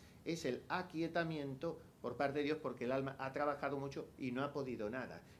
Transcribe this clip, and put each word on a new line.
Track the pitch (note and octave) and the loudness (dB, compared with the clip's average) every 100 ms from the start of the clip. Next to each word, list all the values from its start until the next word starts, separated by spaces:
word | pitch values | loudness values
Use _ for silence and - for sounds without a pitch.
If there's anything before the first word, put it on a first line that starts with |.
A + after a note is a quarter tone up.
| - - | -16 -8
Es | - E3 | -2 0
el | C3+ B2 - | 2 0 0
aquietamiento | F3 F3+ D#3+ E3 E3+ E3 D#3 C#3+ C3 E3+ - - - | -2 0 0 2 2 2 0 -2 -2 -2 -4 -8 -6
por | A#2+ A#2 | -4 2
parte | C#3 D3 | 4 4
de | C#3+ | 2
Dios, | D3+ | 2
porque | C3 B2 | 0 0
el | A#2+ | 2
alma | C3+ C3+ C3 | 2 2 -2
ha | C3+ | -2
trabajado | D3 D3 C#3+ C#3+ C#3 | 2 2 2 2 0
mucho | C#3 D#3 - - | -2 -4 -8 -4
y | B2+ | -2
no | B2 | 2
ha | C#3 | 2
podido | C#3+ B2+ A2 G#2+ | 0 0 0 0
nada. | B2+ G#2+ E2 - | -2 -4 -8 -12